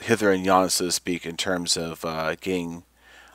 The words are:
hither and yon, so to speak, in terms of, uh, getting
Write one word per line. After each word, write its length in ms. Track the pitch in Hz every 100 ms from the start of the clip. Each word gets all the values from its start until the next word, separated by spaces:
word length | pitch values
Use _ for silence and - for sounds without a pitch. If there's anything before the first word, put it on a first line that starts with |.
hither 300 | - 110 104
and 140 | 95 92
yon, 240 | 92 92
so 160 | - 90
to 60 |
speak, 340 | - - 85 82
in 120 | 82
terms 400 | 101 90 85 -
of, 260 | 82 80
uh, 320 | 85 80 80 85
getting 420 | 95 92 85 85 - _ _ - -